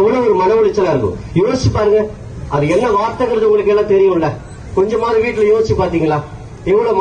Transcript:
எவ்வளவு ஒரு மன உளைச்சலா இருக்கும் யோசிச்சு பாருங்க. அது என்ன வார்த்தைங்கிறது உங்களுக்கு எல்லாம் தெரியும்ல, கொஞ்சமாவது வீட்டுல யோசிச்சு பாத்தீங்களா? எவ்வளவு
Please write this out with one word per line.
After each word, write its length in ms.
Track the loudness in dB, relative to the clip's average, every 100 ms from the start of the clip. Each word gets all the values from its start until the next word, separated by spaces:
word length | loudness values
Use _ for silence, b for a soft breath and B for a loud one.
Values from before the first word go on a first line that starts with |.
எவ்வளவு 220 | 4 2 2
ஒரு 80 | 2
மன 120 | 2 2
உளைச்சலா 320 | 2 2 0
இருக்கும் 240 | 0 -2 -6 B 0
யோசிச்சு 320 | 0 0 0
பாருங்க. 280 | 0 2 2 0 -8 -16 -14 -6
அது 180 | -2 0
என்ன 240 | 0 2 0
வார்த்தைங்கிறது 500 | -2 -2 -2 0 2
உங்களுக்கு 240 | 2 2
எல்லாம் 180 | 0 2
தெரியும்ல, 360 | 4 4 2 -2 -4 -12 -16 -6 -2
கொஞ்சமாவது 420 | 0 0 0 0 0
வீட்டுல 220 | 0 2
யோசிச்சு 260 | 2 2 0
பாத்தீங்களா? 380 | 0 0 0 -2 -4 -14 -18 -10 0
எவ்வளவு 280 | 2 2 0